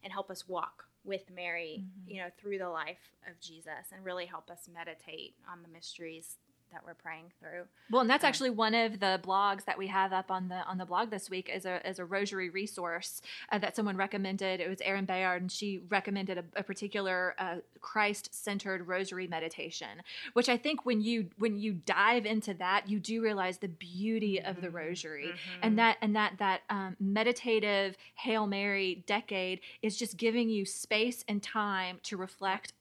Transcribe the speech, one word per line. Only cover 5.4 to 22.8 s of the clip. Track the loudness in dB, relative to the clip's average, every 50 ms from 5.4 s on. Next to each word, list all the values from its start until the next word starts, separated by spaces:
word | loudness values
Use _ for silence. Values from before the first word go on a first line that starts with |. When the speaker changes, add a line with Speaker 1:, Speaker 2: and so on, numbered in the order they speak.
| _ -16
Speaker 1:
on | -16 -16
the | -16 -20
mysteries | -20 -16 -14 -14 -12 -10 -10 -10 -10 -12 -14 -16 -16 -18 _ _ _ _ _ _ -16
that | -16 -14
we're | -14 -18
praying | _ -12 -12 -12 -12 -14 -20 _ _
through. | -16 -12 -12 -12 -12 -12 _ _ _ 2
Speaker 2:
Well, | 4 4
and | 6 6
that's | 6 6 6
Speaker 1:
Um, | 4
Speaker 2:
actually | 4 4 0 0
one | 2 4 2 4 6
of | 6 4 4 2 2
the | 2 2 2 2 0
blogs | 2 2 4 4 4 2 0 -2
that | -4 -4 -2
we | -2 0
have | 2 2 2 4
up | 2 0 0 0
on | -2 -2 -2 -2
the, | -4 -4 -4
on | -4 -4 -4
the | -4
blog | 0 2 0 2 2
this | -2 -6 -6 -4
week | -6 -4 -4 -4
is | -6 -4 -4
a, | -2 -4 -2 -2 -4
is | -6 -6
a | -6
rosary | -2 0 0 0 0 0 -2 -4 -2
resource, | -2 -4 -4 -4 -6 -6 -4 -4 -4 -4 -6 -8 -10 -10 -12 -12 -12 -12 -4 -2 0
uh, | 0
that | 0 0 0
someone | 0 0 0 2
recommended. | 0 0 0 0 -2 0 0 0 0 0 0 0 0
It | 0 -2
was | -2 -2
Erin | -2 -2 0 0 0
Bayard, | 0 0 2 2 2 2 0 -2
and | -4
she | -4 -4 -4 -4 -4 -4 -4 2
recommended | 0 2 2 2 -2 -2 -2 -2 -4 -4
a, | -6 -4 -4 -6
a | -4
particular, | -4 -6 -6 -6 -4 -2 -2 0 2 2 2 0 0 0 -2
uh, | -4 -4 -4 -6 -8 _ _ -16
Christ-centered | -12 -4 2 2 4 4 2 0 -6 -10 -12 -8 -4 -2 -2 -2 -2 -2 -2 -2 -2
rosary | -2 0 0 0 -2 -4 -6 -6 -4
meditation, | -4 -4 -4 -4 -6 -6 -10 -8 -8 -8 -10 -10 -10 -12 -14 -12 -12 -10 -10 0 2
which | 2 4 4
I | 4 2
think | 2 0 -2 0 0
when | 2 2 4
you, | 4 2 2 0 0 -2 -2 0
when | 0 0 0 0
you | -2 -2 -2
dive | -2 0 2 6 6 8 8 8 6 4
into | 2 0 0 0 -2 -4
that, | -2 2 4 4 4